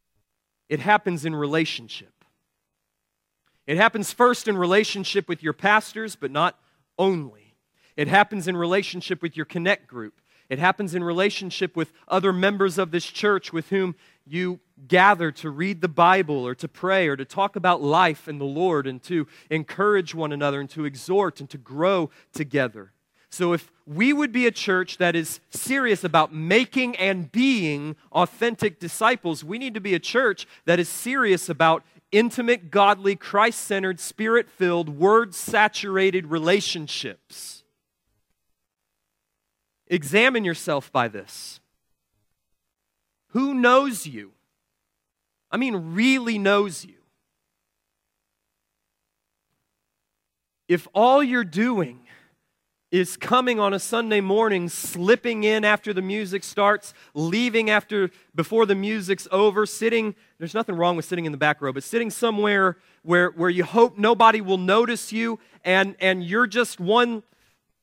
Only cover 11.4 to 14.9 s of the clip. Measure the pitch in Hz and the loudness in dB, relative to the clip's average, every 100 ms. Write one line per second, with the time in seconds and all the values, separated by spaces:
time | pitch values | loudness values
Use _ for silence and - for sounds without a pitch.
11.4 | 185 - 190 165 160 _ - 185 190 180 | -8 -6 -6 -4 -6 _ -2 0 2 2
12.4 | 196 202 196 165 180 170 - - 208 196 | 2 2 0 0 -2 -2 -6 -2 0 0
13.4 | - 165 - 196 190 160 _ _ - 165 | -2 -8 -4 -2 -2 -6 _ _ -10 -6
14.4 | 180 180 _ _ 135 | -6 -6 _ _ 0